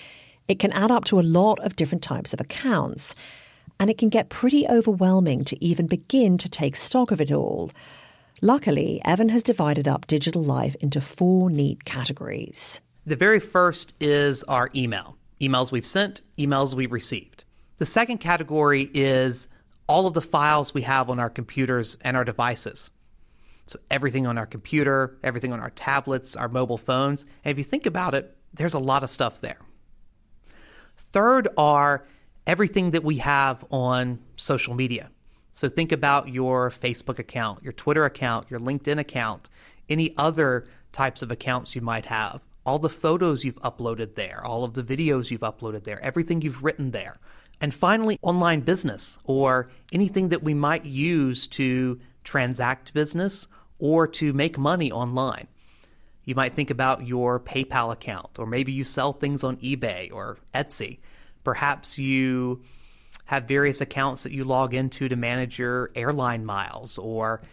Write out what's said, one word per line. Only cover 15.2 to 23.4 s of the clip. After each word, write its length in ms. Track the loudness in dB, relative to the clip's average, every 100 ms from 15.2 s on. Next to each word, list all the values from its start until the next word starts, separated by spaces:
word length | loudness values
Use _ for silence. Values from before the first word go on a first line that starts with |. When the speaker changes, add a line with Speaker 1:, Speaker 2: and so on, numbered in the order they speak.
| _ -4
Speaker 2:
Emails 320 | 0 2 2
we've 160 | -2 -2
sent, 320 | 0 0 -4 -14 -4
emails 360 | 0 2 2
we've 180 | 0 -2
received. 540 | -2 -4 -6 -10 -20 _ _ _ -6
The 80 | 0
second 320 | 2 0 0
category 720 | 0 0 0 2 4 4 2
is 540 | 2 2 4 2 -2 -8 -20 _ _ 2
all 180 | 2 4
of 80 |
the 80 | 0
files 520 | 0 2 4 4 2
we 80 | -2
have 280 | 0 0 0
on 80 | -2
our 120 | -4
computers 680 | -4 -6 -2 0 0 -2 -4
and 160 | -2 -2
our 80 | 0
devices. 640 | 0 -2 -2 -8 -12 -16 _ _ -20 -20 _